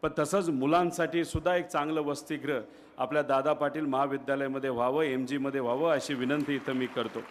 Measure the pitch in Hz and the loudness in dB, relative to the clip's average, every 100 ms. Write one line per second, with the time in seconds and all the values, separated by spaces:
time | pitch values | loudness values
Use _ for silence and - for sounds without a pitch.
0 | 156 151 147 190 175 139 135 165 175 160 | -2 0 0 2 2 0 4 4 4 0
1 | 160 170 160 160 156 180 175 156 147 156 | 0 0 0 0 2 0 0 -2 0 0
2 | 147 139 - 156 135 131 107 - - - | -2 -4 -4 -6 -2 -4 -4 -16 -20 -6
3 | 131 147 139 135 135 151 147 147 151 131 | 0 0 2 2 2 2 0 0 -2 0
4 | 139 135 139 139 139 135 135 120 123 139 | 0 -2 -2 -2 0 -2 -2 0 2 2
5 | 156 131 127 139 139 135 120 123 165 147 | 2 0 -2 -2 -2 -2 0 0 2 2
6 | - 139 127 147 143 139 - 131 127 127 | 0 -2 0 0 0 -2 -2 -2 -2 -2
7 | 113 113 107 | -4 -6 -10